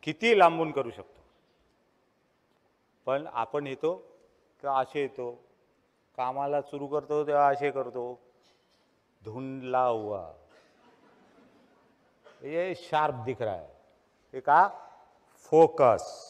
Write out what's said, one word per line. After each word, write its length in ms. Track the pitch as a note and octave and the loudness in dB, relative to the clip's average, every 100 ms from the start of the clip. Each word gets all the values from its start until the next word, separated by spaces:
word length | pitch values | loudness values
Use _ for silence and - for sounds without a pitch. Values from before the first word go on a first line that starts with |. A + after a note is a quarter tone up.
किती 360 | - D#3 A3+ G#3+ | -8 -2 2 6
लांबून 340 | F3 E3 D#3+ | 6 4 -2
करू 180 | C#3 B2+ | -4 -6
शकतो. 320 | G#2 F#2+ - _ _ _ _ _ _ _ _ _ _ _ _ _ _ _ _ _ _ - | -10 -20 -20 _ _ _ _ _ _ _ _ _ _ _ _ _ _ _ _ _ _ -4
पण 200 | C#3 D#3 | -4 -4
आपण 340 | A#2+ A2+ D3 C#3+ | -6 -4 -4 -6
येतो 500 | C3 D#3 F#3 - - _ _ _ _ | -4 -4 -4 -12 -20 _ _ _ _
तर 60 | C#3 | -4
असे 320 | C3+ B2+ D3 | -2 -2 -4
येतो, 440 | C#3 C3+ B2 A#2+ _ _ _ _ _ _ _ - | -6 -6 -12 -12 _ _ _ _ _ _ _ -8
कामाला 460 | B2+ C3+ C#3+ D3 | -6 -4 -2 -4
सुरू 240 | C#3+ D3 C#3 | -4 -10 -6
करतो 400 | D3 C3+ D3+ D3 | -6 -2 -4 0
तेव्हा 220 | C#3+ C#3+ | 4 4
असे 220 | C#3 C#3+ | 4 -2
करतो, 500 | C3+ B2 B2+ B2 B2 _ _ _ _ _ _ _ _ _ _ | -4 -6 -8 -10 -12 _ _ _ _ _ _ _ _ _ _
धुंदला 600 | A2 A#2 C3+ C3+ B2+ B2+ | -14 -12 -10 -10 -2 0
हुआ, 480 | B2+ A2+ G#2 G2+ E2 - _ _ _ _ _ _ _ _ _ _ _ _ _ _ _ _ _ _ - _ | 2 0 -4 -8 -10 -18 _ _ _ _ _ _ _ _ _ _ _ _ _ _ _ _ _ _ -20 _
ये 320 | C3+ D#3+ F3+ | -8 -6 -6
शार्प 400 | F3 - D3+ D3+ | -8 -2 0 0
दिख 280 | B2+ A2+ A#2+ | -2 -8 -6
रहा 120 | A2 | -6
है, 120 | F2+ D2+ - _ _ _ _ _ | -6 -12 -20 _ _ _ _ _
हे 80 | C3 | -8
का? 280 | C3+ D3+ G3 - - - _ _ _ _ | 4 6 4 0 -20 -20 _ _ _ _
फोकस. 840 | - D#3 D#3+ - C3 G#2 - - | 2 6 6 6 4 4 -2 -16